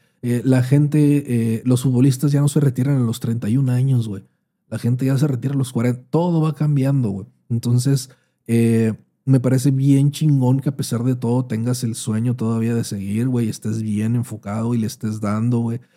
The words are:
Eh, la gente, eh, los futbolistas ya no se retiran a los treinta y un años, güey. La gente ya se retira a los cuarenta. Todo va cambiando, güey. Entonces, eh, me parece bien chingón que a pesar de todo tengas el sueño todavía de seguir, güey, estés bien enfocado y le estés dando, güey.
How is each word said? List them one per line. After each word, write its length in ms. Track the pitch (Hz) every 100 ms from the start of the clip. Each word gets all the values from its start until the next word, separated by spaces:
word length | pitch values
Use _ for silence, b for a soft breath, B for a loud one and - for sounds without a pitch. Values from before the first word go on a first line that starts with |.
| b b
Eh, 180 | 123 120
la 180 | 131 127
gente, 960 | 123 143 147 151 147 143 139 120 113 113
eh, 60 |
los 180 | 123 123
futbolistas 480 | 139 123 139 127 147
ya 100 | 143
no 80 | 143
se 120 | 156
retiran 360 | 143 123 127 139
a 40 |
los 180 | 117 110
treinta 300 | 113 117 104
y 80 | 127
un 120 | 131
años, 380 | 123 135 123 110
güey. 160 | 98 - _ _ _ _
La 100 | 107
gente 260 | 120 127
ya 140 | 131 135
se 80 | 147
retira 260 | 123 131
a 40 | 139
los 140 | 123
cuarenta. 280 | - 123 123 -
Todo 300 | 156 180 165
va 140 | 156
cambiando, 560 | 151 151 143 135 139 113
güey. 160 | 98 98 _ _
Entonces, 580 | 117 123 123 131 139 - b b b -
eh, 480 | 117 117 113 110 107 _ _
me 160 | - 131
parece 300 | 123 127 135
bien 400 | 135 139 139 143
chingón 480 | 143 156 139 127 135
que 80 | 139
a 80 | 123
pesar 260 | 139 113
de 140 | 123 127
todo 280 | 117 123
tengas 380 | 127 110 120 123
el 120 | 117 113
sueño 400 | - 110 123 123
todavía 380 | 113 113 113
de 100 | 117
seguir, 420 | 110 101 98 107 127
güey, 200 | 123 113
estés 340 | - 107 110
bien 320 | 110 104 110
enfocado 600 | 120 117 107 98 107 117
y 40 | 120
le 80 | 107
estés 340 | - 110 107
dando, 380 | 104 107 117 117
güey. 220 | 117 117 b